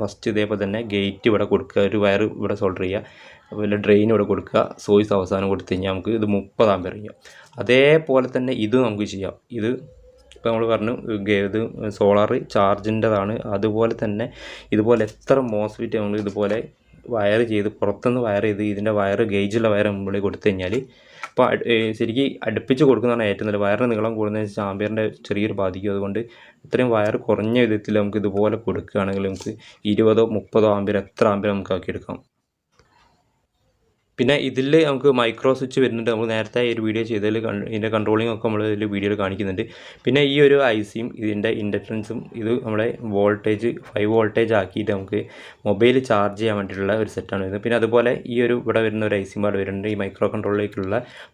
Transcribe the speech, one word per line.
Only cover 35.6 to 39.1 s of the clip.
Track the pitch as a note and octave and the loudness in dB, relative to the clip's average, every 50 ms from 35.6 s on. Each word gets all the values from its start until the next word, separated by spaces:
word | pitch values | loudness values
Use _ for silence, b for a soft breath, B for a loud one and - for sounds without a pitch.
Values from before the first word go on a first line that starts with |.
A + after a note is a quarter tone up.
| C3+ B2+ - C3+ | -2 -2 0 2
വരുന്നുണ്ട്. | C3 A2+ A2+ A#2 A2+ A#2+ | 2 2 2 0 0 0
നമ്മൾ | A#2 G#2+ A#2 A2+ | 0 0 0 0
നേരത്തെ | A2 A2 G#2+ G#2+ - A#2+ B2 A#2+ | 0 -2 -2 -2 -2 0 0 0
ഈ | A2+ | 0
ഒരു | A2 A2 | 0 -2
വീഡിയോ | A2 G#2+ A2+ A2+ G#2+ | -2 0 -2 -2 -2
ചെയ്തതിൽ | A2+ G2+ G2+ G#2+ A2 A2+ A2 | -2 -2 0 0 0 0 -2
കൺ-, | A2 G#2 G2+ G#2 A2 | -4 -4 -4 -6 -6
ഇതിൻ്റെ | A2 G#2+ G#2 A2 A2 | -4 -4 -2 0 0
കൺട്രോളിംഗ് | G#2+ G#2 G#2 A2 A2 A2+ A#2 A2+ | 0 0 2 0 0 0 -2 -4
ഒക്കെ | G#2 - A2+ | -2 -2 -2
നമ്മൾ | G#2+ G#2 G#2+ G#2+ | -2 0 -2 -2
ഇതിൽ | G#2 G#2 G#2+ G#2+ G2+ | -2 -2 -2 -4 -2
വീഡിയോയിൽ | G2 G2 G2+ | -2 -2 -2